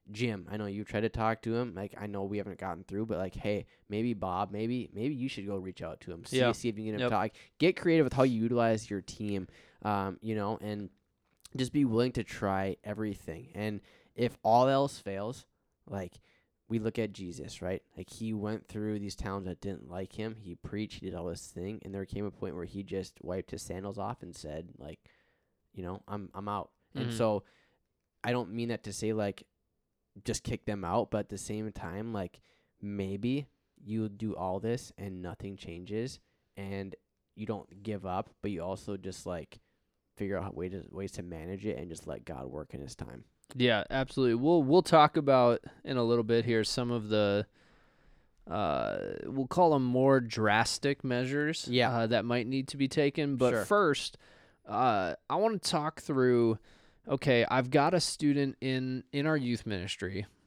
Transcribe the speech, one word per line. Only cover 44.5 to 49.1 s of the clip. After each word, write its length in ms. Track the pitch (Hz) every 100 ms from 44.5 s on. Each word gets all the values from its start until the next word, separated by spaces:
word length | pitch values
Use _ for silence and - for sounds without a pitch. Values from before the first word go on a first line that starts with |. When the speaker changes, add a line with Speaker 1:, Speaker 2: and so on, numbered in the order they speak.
| 170
Speaker 2:
we'll 200 | 131 175
talk 320 | - 160 151 165
about 460 | 139 131 120 120 - - -
in 100 | 131
a 80 |
little 220 | 117 120 113
bit 180 | 117
here 200 | 113 113 107
some 260 | - 120
of 160 | 120 107
the, 400 | 107 101 101 107 _ _ _ _ _ _ - _ _ -
uh, 480 | 95 87 67 52 50 50